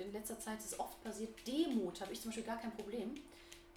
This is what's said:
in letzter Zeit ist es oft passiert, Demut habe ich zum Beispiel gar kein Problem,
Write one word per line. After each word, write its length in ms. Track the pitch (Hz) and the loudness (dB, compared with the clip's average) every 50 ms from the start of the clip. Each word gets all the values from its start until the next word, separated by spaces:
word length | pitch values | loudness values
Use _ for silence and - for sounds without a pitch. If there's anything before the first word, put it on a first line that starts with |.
| 185 | -4
in 80 | 202 202 | -2 -2
letzter 260 | 214 214 - 226 220 | -2 -2 -2 -4 -4
Zeit 200 | - 220 214 214 | -2 -2 -2 -2
ist 140 | - - - | -2 -4 -2
es 60 | - | -2
oft 240 | - - - - - | -2 -2 -2 -6 -4
passiert, 260 | 220 208 214 220 220 - - - | -4 -2 -2 -2 -4 -4 -4 -2
Demut 540 | 226 262 302 339 294 254 220 185 175 - - | 2 6 6 6 8 8 6 6 4 2 0
habe 120 | 202 196 233 | -2 -2 -2
ich 80 | - | -2
zum 80 | - 226 | -2 -2
Beispiel 160 | 226 226 - | -2 -2 0
gar 120 | 226 226 226 | 0 0 0
kein 140 | - 220 220 | 0 -2 -2
Problem, 400 | - 202 202 214 240 185 220 294 294 - - - - - - - - - - - | -2 -4 -2 0 0 0 0 -2 -4 -8 -12 -16 -16 -14 -14 -14 -16 -16 -18 -12